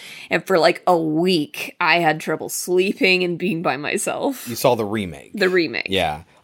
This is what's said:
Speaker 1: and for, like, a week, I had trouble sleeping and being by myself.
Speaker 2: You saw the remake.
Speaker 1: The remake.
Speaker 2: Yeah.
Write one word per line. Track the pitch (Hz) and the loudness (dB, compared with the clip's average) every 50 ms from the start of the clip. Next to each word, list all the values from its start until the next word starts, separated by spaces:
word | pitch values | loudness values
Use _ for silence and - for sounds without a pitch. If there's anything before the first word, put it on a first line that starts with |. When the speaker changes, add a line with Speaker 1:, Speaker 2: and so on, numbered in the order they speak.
| - - - - - - | -12 -18 -18 -16 -8 -4
Speaker 1:
and | 180 175 - | -4 -2 0
for, | - 190 170 | 2 2 4
like, | 156 175 175 - - | 6 4 2 2 2
a | - 180 170 | 2 2 4
week, | 160 156 151 160 175 190 190 160 147 - - - - - - - | 2 0 0 0 2 2 2 2 0 -2 -6 -12 -12 -10 -6 -2
I | 175 165 160 175 | 2 2 4 4
had | 170 156 151 160 | 4 2 0 0
trouble | - - 156 156 - 180 | -2 -6 -6 -4 -6 -8
sleeping | - - - - 180 185 185 196 - - 277 185 185 180 180 | -8 -8 -4 0 2 2 2 2 0 2 2 4 4 4 2
and | 175 175 165 | -2 -2 -2
being | 180 180 165 165 | -2 -4 -4 -2
by | 156 156 131 139 | -2 -4 -4 -4
myself. | 147 127 - - - - - - - 285 269 - - | -4 -4 -4 -4 -2 -4 -4 -4 -4 -4 -4 -6 -8
Speaker 2:
You | 127 117 | -10 -8
saw | - - 135 123 | 0 2 2 2
the | 110 110 | 2 0
remake. | 101 107 113 101 87 76 69 64 55 - | -2 -2 -4 -4 -4 -8 -12 -16 -12 -4
Speaker 1:
The | - - 185 | 0 0 2
remake. | 185 185 165 131 113 87 - - | 2 2 0 0 -2 -6 -4 0
Speaker 2:
Yeah. | 95 92 87 78 76 78 85 _ _ _ | 0 0 0 0 -2 -6 -10 _ _ _